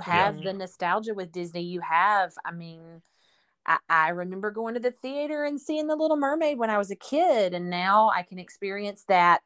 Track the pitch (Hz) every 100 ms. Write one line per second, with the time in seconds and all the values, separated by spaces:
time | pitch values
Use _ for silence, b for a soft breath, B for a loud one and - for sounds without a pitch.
0 | 175 175 202 - 190 196 185 - 175 202
1 | 220 196 175 175 175 170 175 180 160 165
2 | 196 208 175 - - 170 165 165 165 165
3 | _ _ _ _ _ _ - 165 - 165
4 | 160 175 180 190 208 208 226 240 247 240
5 | 262 285 294 302 294 294 - 311 302 311
6 | 311 302 277 320 302 262 226 208 196 196
7 | - 294 359 240 185 180 175 175 185 208
8 | 220 180 180 185 180 - 196 202 202 202
9 | - 180 175 165